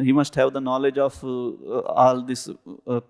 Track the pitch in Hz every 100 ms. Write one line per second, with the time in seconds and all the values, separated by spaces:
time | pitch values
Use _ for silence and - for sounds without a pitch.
0 | 131 139 139 151 135 139 131 131 139 135
1 | 139 - 131 127 120 - - 123 - -
2 | 127 127 123 127 - - - 90 - 120